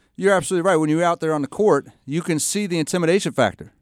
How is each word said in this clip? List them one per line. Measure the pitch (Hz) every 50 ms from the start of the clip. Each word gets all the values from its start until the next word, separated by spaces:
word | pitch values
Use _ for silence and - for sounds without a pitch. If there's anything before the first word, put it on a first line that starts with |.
| _ _ _
You're | - 185 196
absolutely | 196 180 180 - 190 170 165 196
right. | 175
When | 156 156 151
you're | 151 165
out | 175 170 170 -
there | 160 156 156
on | 147
the | 135 -
court, | - - 214 202 147 139 - - _ _ -
you | - 147 170
can | - 185 160 143
see | - - - 208 208
the | 175 175 165
intimidation | 147 - - 180 165 160 185 208 - 160
factor. | - 139 117 95 - - - - _ _